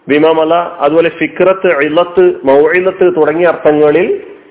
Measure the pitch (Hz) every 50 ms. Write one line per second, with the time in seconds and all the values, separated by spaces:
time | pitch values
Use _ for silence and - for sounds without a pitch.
0 | _ - 139 147 156 160 160 160 160 156 165 175 175 175 - - 135 147 156 165
1 | 165 165 156 - 160 151 151 - 180 185 190 - - 180 165 139 143 151 151 170
2 | 175 170 - 190 180 180 180 - - 135 135 143 151 151 170 185 185 190 185 -
3 | 180 180 180 160 151 147 156 165 180 170 156 - - 156 151 147 151 147 151 160
4 | 190 254 403 - - - - - - _